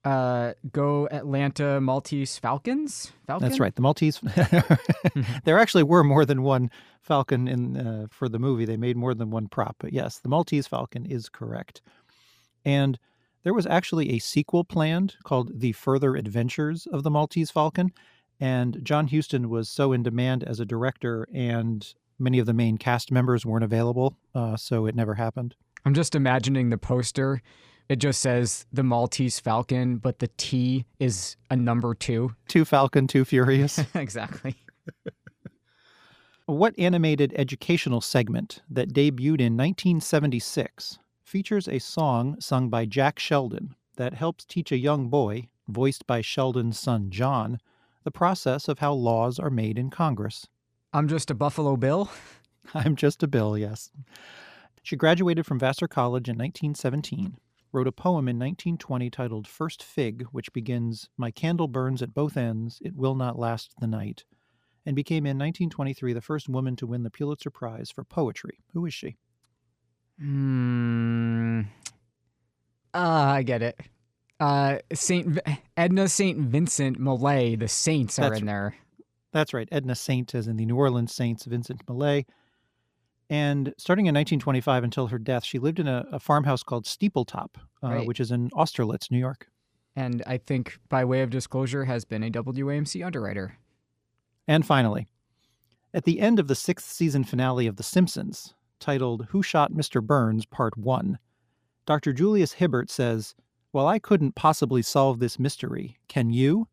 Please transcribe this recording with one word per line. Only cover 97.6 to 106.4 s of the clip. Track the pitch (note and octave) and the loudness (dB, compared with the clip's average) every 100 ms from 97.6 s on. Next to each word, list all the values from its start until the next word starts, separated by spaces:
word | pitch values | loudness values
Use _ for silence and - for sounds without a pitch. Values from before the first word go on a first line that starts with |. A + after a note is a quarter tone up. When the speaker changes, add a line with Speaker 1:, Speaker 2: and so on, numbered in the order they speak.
| A2+ | 0
Speaker 2:
of | G2 | -2
The | |
Simpsons, | - F#3 F3+ - - - - _ _ _ | 0 2 2 0 -8 -10 -18 _ _ _
titled | - C#3 B2+ A2+ A2+ | -4 0 0 -4 -2
Who | G3 | -2
Shot | F#3+ D#3+ C#3+ | 2 2 2
Mister | D#3 C#3+ B2+ | 0 0 -2
Burns, | A2 C#3+ A2+ A2 - | 2 2 4 0 -4
Part | - A2+ A2+ | -2 -2 -2
One, | A2 B2+ F#3+ B2 _ _ _ _ _ _ - | -2 -2 -2 -4 _ _ _ _ _ _ 0
Doctor | D3+ D3+ | 0 2
Julius | C3 G3 G#3 E3 | 2 2 4 2
Hibbert | - F3 B2 - | 2 2 2 -2
says, | - B2 A2+ G#2+ - _ _ _ | -2 0 0 -4 -16 _ _ _
"Well, | C#3 D3 | 2 2
I | G#3+ | 2
couldn't | - G3 C#3 - | 4 4 4 4
possibly | D#3 D#3 B2+ B2+ | 2 4 2 2
solve | A2+ C#3+ C3+ B2 | 2 4 4 4
this | A#2+ - | -2 0
mystery. | C3+ - - - - - _ | -2 -2 -8 -8 -10 -16 _
Can | C3+ A#2 | 0 2
you?" | A#2 | 4